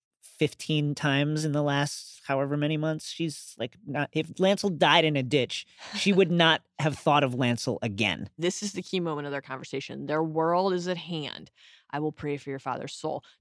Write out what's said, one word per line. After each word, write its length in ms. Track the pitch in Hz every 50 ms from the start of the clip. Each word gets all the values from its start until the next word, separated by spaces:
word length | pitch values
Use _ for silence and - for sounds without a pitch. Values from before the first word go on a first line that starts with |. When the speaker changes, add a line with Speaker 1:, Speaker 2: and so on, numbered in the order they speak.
| _ _ _ _
Speaker 1:
fifteen 760 | - - - - 160 143 - - - - 156 151 147 147 147
times 480 | - - 147 135 139 147 151 156 151 156
in 80 | 156
the 100 | 143 147
last 560 | 147 143 143 143 143 143 - - - - - - - -
however 260 | 139 135 143 139 147
many 220 | 147 147 147 160
months. 320 | 151 156 160 156 156 - -
She's, 420 | - - 165 160 147 - - - -
like, 180 | - 113 - _ - -
not, 240 | - 139 147 143 - -
if 140 | 160 156 160 - -
Lancel 300 | 185 190 202 196 - 202
died 340 | 175 143 175 147 151 170 156
in 140 | 156 151
a 60 | 139 127
ditch, 420 | 120 139 139 120 - - - - _ _ - - - -
she 160 | 208 - 202 196
would 180 | 180 196 160
not 300 | 175 170 165 165 160 - _ _
Speaker 2:
<laughs> 80 | _ -
Speaker 1:
have 180 | 147 156 135
thought 280 | - - 160 143 147 143
of 80 | 127 123
Lancel 420 | 123 131 120 120 117 - 135 107 -
again. 480 | - 117 101 98 113 98 85 - 98 - _
Speaker 2:
This 260 | - 160 180 - - 214
is 80 | 202
the 100 | - 185
key 200 | 180 - - 185
moment 240 | 170 165 151 147 143
of 40 | 143 143
their 80 | 139
conversation. 640 | 135 - 131 131 131 - - 135 - - 135 139 139
"Their 180 | 139 151 156 160
world 480 | 160 156 160 160 165 175 180 190 196 180
is 140 | 180 175
at 80 | 180 180
hand. 540 | 170 160 165 175 156 143 127 - - - - _ _ - - - - _ -
I 80 | - 143
will 140 | 151 156 151
pray 240 | - - 147 143
for 120 | 139 - 143
your 100 | 135 135
father's 340 | - 135 123 - - 135 -
soul." 300 | - - 156 135 - - - _ _